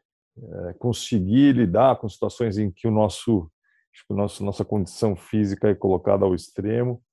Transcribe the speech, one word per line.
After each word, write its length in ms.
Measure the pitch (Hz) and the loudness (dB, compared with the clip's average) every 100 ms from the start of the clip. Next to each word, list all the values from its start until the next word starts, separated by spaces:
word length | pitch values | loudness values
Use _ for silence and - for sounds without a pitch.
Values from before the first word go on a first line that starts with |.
| _ _ _ - | _ _ _ -20
eh, 340 | - 90 90 - | -18 -12 -12 -6
conseguir 760 | 123 113 - 117 92 117 143 127 | -4 -4 -2 -2 2 4 6 4
lidar 400 | 110 92 131 120 | 2 4 4 2
com 120 | 110 | -4
situações 480 | - 107 - 117 101 | -6 -6 -4 -4 -2
em 140 | 104 | -4
que 160 | 92 113 | -4 -2
o 40 | |
nosso, 580 | 107 107 - - 110 82 _ _ _ _ | 2 2 0 0 0 -2 _ _ _ _
acho 140 | _ _ | _ _
que 60 | |
o 40 | 101 | -4
nosso, 280 | 101 - | -4 -4
nossa 200 | 101 98 | -8 -6
condição 520 | 101 107 90 - 113 92 | -4 -2 -4 -2 -2 -2
física 520 | - 110 104 98 107 | -4 -2 0 0 0
é 60 | |
colocada 500 | 98 101 92 - 101 | 2 0 0 2 2
ao 120 | 98 90 | 2 0
extremo. 640 | - - 101 117 123 123 _ | -4 -8 -4 -2 -2 -6 _